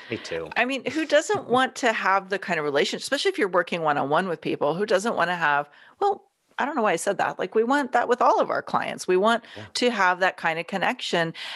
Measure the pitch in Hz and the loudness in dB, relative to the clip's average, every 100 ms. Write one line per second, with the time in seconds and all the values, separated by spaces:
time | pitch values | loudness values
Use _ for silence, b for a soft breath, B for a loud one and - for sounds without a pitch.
0 | - 113 - 82 80 - 247 269 254 294 | -8 -10 -6 -8 -6 -2 -2 -2 -6 -4
1 | 311 294 320 415 - 247 254 - 247 220 | 2 2 2 -2 0 2 2 0 0 0
2 | 190 196 190 196 196 170 147 139 208 208 | 2 0 0 -6 -4 -4 0 2 0 -2
3 | - 285 392 370 202 175 175 175 151 143 | -4 -2 0 0 0 2 0 0 0 0
4 | 139 156 190 160 - 156 143 165 208 196 | 2 0 0 -4 -4 -2 0 0 2 2
5 | 220 - 170 180 156 143 147 B B B | 2 0 0 0 2 0 -2 B B B
6 | 403 403 _ _ _ - 262 302 214 170 | -2 -2 _ _ _ -6 -4 0 0 0
7 | - 185 - 160 185 220 233 285 262 147 | 0 -2 -2 -4 -2 0 2 2 2 0
8 | 165 240 262 370 - 131 - 120 - 117 | 2 2 4 4 2 -2 -2 -4 -4 -6
9 | - 185 214 233 - B B - 247 220 | 0 2 4 2 -2 B B -2 0 2
10 | 185 180 185 - 170 160 170 196 170 254 | 2 4 2 0 -2 -2 -4 -2 -2 -2
11 | - 175 165 - B | -2 0 0 -4 B